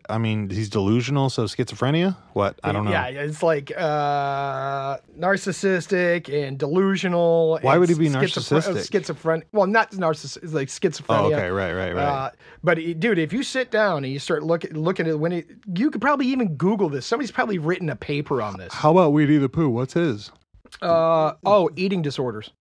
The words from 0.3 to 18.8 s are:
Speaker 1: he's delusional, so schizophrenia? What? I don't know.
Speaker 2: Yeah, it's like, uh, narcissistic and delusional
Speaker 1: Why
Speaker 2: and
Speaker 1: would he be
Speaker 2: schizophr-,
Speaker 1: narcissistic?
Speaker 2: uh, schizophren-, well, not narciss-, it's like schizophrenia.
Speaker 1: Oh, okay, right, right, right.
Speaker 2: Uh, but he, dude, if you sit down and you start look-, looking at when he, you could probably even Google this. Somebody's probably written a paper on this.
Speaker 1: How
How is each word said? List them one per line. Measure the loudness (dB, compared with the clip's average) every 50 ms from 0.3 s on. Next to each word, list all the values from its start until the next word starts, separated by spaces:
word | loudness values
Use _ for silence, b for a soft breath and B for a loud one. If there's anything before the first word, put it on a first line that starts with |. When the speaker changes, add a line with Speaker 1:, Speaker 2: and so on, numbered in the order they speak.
| 0 -2 -4 -4
Speaker 1:
he's | -4 -4 -4 -2
delusional, | -2 0 2 2 2 2 0 0 0 0 0 0
so | 0 -2 -4
schizophrenia? | -2 -4 -4 -6 -6 -4 -4 -2 0 2 2 0 0 -2 -4 -10 -6 -2
What? | -2 -2 -2 -2 -4 -4
I | -4 -2
don't | -2 0
know. | 0
Speaker 2:
Yeah, | 0 -2 -2
it's | -4 -6 -6 -6 -8 -4 -2
like, | 0 0 0 0 -2 -6 -6
uh, | -4 -2 -2 0 0 0 0 0 0 -2 -2 -2 -4 -4 -4 -4 -6 -6 -4 -4 -4 -4 -6 -6 -8 -10 _ -10
narcissistic | -4 0 0 0 0 -2 -6 -4 -2 0 0 0 0 0 -2 0 0 2 2 0 0 -2 -4
and | -4 -4 -4 -4 -4 -4
delusional | -4 0 0 2 2 2 0 0 0 0 2 2 4 4 4 4 4 2 2 2
Speaker 1:
Why | 4 4 6
Speaker 2:
and | 6
Speaker 1:
would | 6 4
he | 4
be | 4 4 2
Speaker 2:
schizophr-, | 2 2 0 0 -2 -4 -2 0 0 0
Speaker 1:
narcissistic? | 0 0 -2
Speaker 2:
uh, | -4 -2 -2 -2 -2 -2 -4 -8
schizophren-, | -4 -2 -2 -2 -2 -4 -2 0
well, | 2 2
not | 4 4 2 2 0
narciss-, | -2 -2 -2 0 -2 -2 -6 -12 -14 -14 -10
it's | -6 -4
like | -4 -4
schizophrenia. | -4 -4 -2 -2 -2 -2 0 2 4 4 6
Speaker 1:
Oh, | 4 4 2
okay, | 2 0 0
right, | 0 0 0 0 -2
right, | -2 -2 -2 0
right. | 0 0
Speaker 2:
Uh, | 0 0 -2 -4 -6 -8 B B B B B
but | 0 0 0
he, | 0 0 -4 -2
dude, | 0 0 2 2 2
if | 0 0
you | -2 -4 -4
sit | -2 -4 -4 -2 0
down | 0 2 2 2 2 0 -2
and | -4
you | -6 -6
start | -2 -2 -2 -2 0
look-, | 0 -2 -2 -2 -6 -6
looking | -2 -2 -2 0 0 0
at | -2 0
when | 0 -2 -2
he, | -2 -4 -6 -10 -16 -18 -12 -6 -2
you | 0 0 0
could | 0 0
probably | 0 0 2 2 0
even | 0 0 0 0 -2 -2
Google | 0 0 0 2 2 0 -2
this. | -2 -4 -4
Somebody's | -4 -4 -4 -4 -4
probably | -4 -2 -2 -2 -2
written | -2 -2 -2 -2 -2 -4 -6
a | -6
paper | -6 -6 -6 -4 -4 -2 -2 -2 -2
on | -2 -4 -6
this. | -10 -12 -12 -4
Speaker 1:
How | 2